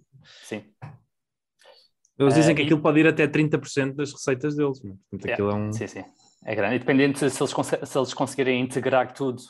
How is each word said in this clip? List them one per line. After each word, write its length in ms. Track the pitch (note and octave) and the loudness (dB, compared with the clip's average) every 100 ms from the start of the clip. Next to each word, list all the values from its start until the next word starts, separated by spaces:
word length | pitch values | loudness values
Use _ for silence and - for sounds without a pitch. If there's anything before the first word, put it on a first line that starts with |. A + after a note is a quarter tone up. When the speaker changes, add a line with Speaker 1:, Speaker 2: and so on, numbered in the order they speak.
| _ _ _ - | _ _ _ -20
Speaker 1:
Sim. 200 | - G#2+ - _ - - _ _ _ _ _ _ _ _ _ _ _ - | -12 -12 -14 _ -20 -20 _ _ _ _ _ _ _ _ _ _ _ 0
Speaker 2:
Eles 140 | C#3 | 4
dizem 200 | C#3+ D#3 | 6 6
Speaker 1:
Eh, 20 | D3+ | 4
Speaker 2:
que 60 | |
Speaker 1:
e 20 | D3 | 2
Speaker 2:
aquilo 160 | D#3 | 2
pode 180 | D#3 D3+ | 4 4
ir 80 | D#3 | 4
até 200 | D#3 D3 | 4 2
trinta 320 | D3+ D3+ D#3 | 2 2 0
por 80 | - | -2
cento 280 | C#3 C3+ C3+ | -4 -2 -4
das 160 | C3+ | -8
receitas 440 | - - B2+ D3+ D3 | -6 -4 -2 -2 -2
deles, 260 | C#3+ C3 | -2 -4
não 100 | G2+ | -12
é? 40 | G2 _ | -18 _
Portanto, 200 | F#2+ - | -10 -4
Speaker 1:
É, 40 | |
Speaker 2:
aquilo 180 | A#2 G2+ | -2 0
é 20 | |
um 180 | G#2 G#2 | -2 -4
Speaker 1:
sim, 160 | G#2+ G2+ | -6 -8
sim. 160 | G2 - _ _ _ - | -12 -16 _ _ _ -8
É 100 | G#2 | -2
grande. 200 | G2+ B2 | -2 0
E 40 | |
dependendo 380 | - C3+ C#3+ C#3 | 2 4 2 2
se, 120 | C#3 | -2
se 120 | - | 0
eles 120 | C3+ | -2
conse-, 320 | - - - - | -2 -2 -4 -2
se 120 | D3 | -2
eles 160 | B2+ | -2
conseguirem 480 | - C#3 - C3 B2 | -2 -4 -2 0 0
integrar 520 | B2+ C3 B2+ B2+ B2 | -2 -4 0 0 0
tudo 280 | - C3+ A#2+ | -4 -6 -6